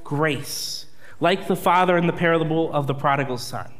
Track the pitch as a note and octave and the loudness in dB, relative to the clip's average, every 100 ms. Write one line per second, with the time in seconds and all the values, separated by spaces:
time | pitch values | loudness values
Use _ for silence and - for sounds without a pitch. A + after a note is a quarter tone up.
0 | - C#3+ D#3 C3 - - - - - - | -4 0 0 0 -6 -8 -8 -10 -12 -14
1 | - - E3+ F#3+ F#3+ F#3 - F3+ F#3 F3 | -14 0 2 2 0 0 4 4 6 4
2 | E3+ E3 F3 E3 D#3+ D#3+ E3 D3 C#3 C3+ | 2 2 2 2 2 0 0 0 -2 0
3 | D3+ C#3 C3+ B2 - A#2+ F2+ - | 2 2 0 -4 -6 -10 -10 -12